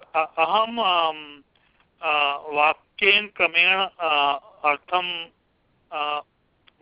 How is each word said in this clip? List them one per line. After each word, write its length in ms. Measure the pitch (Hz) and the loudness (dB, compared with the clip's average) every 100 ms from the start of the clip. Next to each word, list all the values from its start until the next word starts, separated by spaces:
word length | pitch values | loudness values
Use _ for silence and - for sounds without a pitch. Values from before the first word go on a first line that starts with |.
| - 160 | -6 -4
अ-, 180 | 156 - | -4 -2
अहम्, 420 | 160 202 220 233 | 0 2 0 -2
अम्, 640 | 208 175 160 156 151 147 139 _ _ _ _ _ | 0 2 0 -4 -14 -20 _ _ _ _ _ _
अ, 420 | 165 151 143 143 156 | -2 0 0 -2 -6
वाक्येन 800 | 147 151 160 _ - 196 202 208 | 2 2 0 _ -2 2 2 0
क्रमेण, 520 | - 175 165 175 190 | -2 0 2 2 2
अ, 600 | 190 - 165 147 143 143 - - 151 | -2 -4 -2 2 2 0 -6 -4 -2
अर्थं, 640 | 143 - 180 180 175 165 _ _ _ _ _ _ | -2 -2 -4 -2 -8 -12 _ _ _ _ _ _
अ, 300 | 160 147 147 - _ _ _ _ _ | -6 -4 -6 -8 _ _ _ _ _